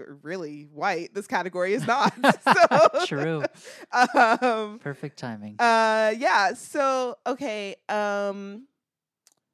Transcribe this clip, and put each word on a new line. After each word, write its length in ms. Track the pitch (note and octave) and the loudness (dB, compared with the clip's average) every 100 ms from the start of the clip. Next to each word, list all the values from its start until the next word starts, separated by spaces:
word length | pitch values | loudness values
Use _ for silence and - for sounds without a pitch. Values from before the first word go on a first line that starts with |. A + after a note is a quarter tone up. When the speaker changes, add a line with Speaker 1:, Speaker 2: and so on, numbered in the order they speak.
| - C#3+ | -18 -16
Speaker 1:
really 400 | D3 F#3 D3+ D3 | -12 -10 -10 -14
white. 500 | D3 D3 F#3+ E3+ F3 | -18 -6 -4 -2 -6
This 140 | G3 - | -10 -6
category 460 | G3+ F3+ F3+ F#3 | -4 -4 -4 -2
is 120 | G3+ - | -2 0
not. 260 | C4 A3+ - | 2 0 2
<laughs> 240 | C4+ - | 2 2
So 460 | D4 F4+ E4 C4+ E4 C#4+ | 2 4 6 6 4 4
Speaker 2:
<laughs> 60 | F4+ | -2
True. 380 | C#3+ D#3 A3+ - - - - - | -2 -4 -4 -6 -10 -20 -20 -4
Speaker 1:
Um, 880 | A#3+ B3 C#4+ A3+ A3+ B3+ A3 G#3+ G#3+ | 0 2 4 4 4 0 -2 -6 -10
Speaker 2:
Perfect 380 | C#3+ C#3 D3 - | -12 -10 -12 -10
timing. 360 | B2+ G#2+ G#2 A2+ | -10 -10 -12 0
Speaker 1:
uh, 540 | A#3 A3+ A3 A3 G#3+ A3+ | 4 4 4 2 0 0
yeah. 360 | D#4 F4 F#3+ | 2 2 2
So, 640 | B3+ - D4+ C4+ C4 B3 - A#3+ | -2 -6 -2 0 0 -4 -6 -6
okay. 500 | C4+ C4+ G#3+ G3 - - | -6 -6 -6 -8 -12 -6
Um, 800 | G#3 G#3 G3+ G3+ G3+ G3 G#3 C#4 _ _ _ _ _ _ _ _ | -2 -2 -2 -4 -6 -10 -14 -18 _ _ _ _ _ _ _ _